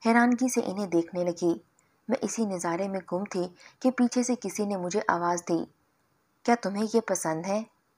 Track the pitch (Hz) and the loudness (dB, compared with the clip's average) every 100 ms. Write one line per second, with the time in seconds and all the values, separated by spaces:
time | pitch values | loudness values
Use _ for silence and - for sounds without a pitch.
0 | 226 233 240 240 254 240 - 190 196 170 | 2 4 4 2 0 0 -2 -2 0 0
1 | 165 180 175 175 170 170 - _ _ _ | 0 -2 -2 0 0 0 -6 _ _ _
2 | - - 208 - 214 185 175 170 196 190 | -4 -2 -2 -2 -4 -2 -2 -2 -2 -6
3 | - 180 208 185 180 - - - 254 254 | -4 -6 -4 -4 -4 -8 -20 -2 0 2
4 | 247 247 240 240 196 - 208 196 175 202 | 2 2 0 -2 -4 -4 -4 -4 -2 0
5 | - 170 175 175 - 170 - _ _ _ | 2 2 2 0 0 -2 -2 _ _ _
6 | _ _ _ _ - 240 185 202 214 233 | _ _ _ _ 0 2 0 -4 0 0
7 | 220 185 165 160 185 208 226 _ _ | 2 0 -2 -2 -2 -4 -6 _ _